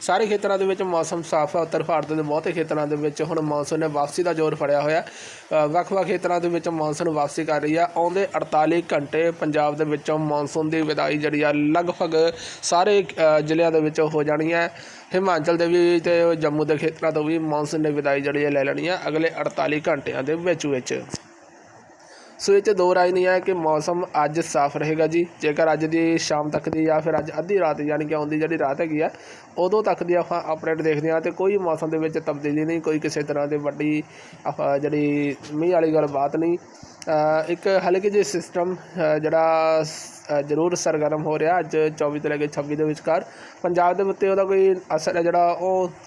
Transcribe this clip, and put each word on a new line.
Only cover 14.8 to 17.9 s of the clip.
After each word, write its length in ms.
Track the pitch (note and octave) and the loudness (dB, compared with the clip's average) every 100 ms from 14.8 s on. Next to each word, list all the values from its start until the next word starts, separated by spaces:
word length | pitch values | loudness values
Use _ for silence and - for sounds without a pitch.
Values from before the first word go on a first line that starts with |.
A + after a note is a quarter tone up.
| - - - F#3 | -18 -20 -4 0
ਹਿਮਾਚਲ 420 | F#3+ E3+ D#3 E3 | 2 2 2 2
ਦੇ 100 | E3+ | 4
ਵੀ 320 | F3 F3 F3 | 4 4 4
ਤੇ 360 | E3+ E3+ E3+ E3 | 2 4 4 2
ਜੰਮੂ 300 | D#3 D3 D3+ | 0 0 0
ਦੇ 120 | D#3 | 0
ਖੇਤਰਾਂ 340 | D#3+ D#3+ D#3+ | -2 -2 -2
ਤੋਂ 120 | D3+ | 0
ਵੀ 140 | D3+ E3 | 0 -2
ਮੌਨਸੂਨ 440 | D#3 D3+ D3+ D#3+ | 0 -2 -2 0
ਨੇ 100 | D#3 | 0